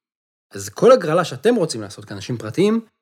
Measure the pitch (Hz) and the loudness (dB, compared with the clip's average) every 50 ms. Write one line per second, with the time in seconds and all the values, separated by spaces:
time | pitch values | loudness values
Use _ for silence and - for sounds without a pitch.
0 | _ _ _ _ _ _ _ _ _ _ - 98 98 98 - - - 220 262 240 | _ _ _ _ _ _ _ _ _ _ -14 -12 -12 -12 -4 2 6 6 6 6
1 | 202 151 156 175 170 - 135 123 - 214 254 233 175 - - 113 107 95 - - | 4 0 0 0 -2 -2 -6 -2 0 0 2 2 0 -2 -4 -8 -10 -12 -14 -18
2 | 104 - 107 98 92 - 131 113 110 107 104 - 185 208 220 226 226 _ _ _ | -16 -16 -14 -14 -8 -8 -8 -6 -6 -6 -2 0 2 2 2 0 -4 _ _ _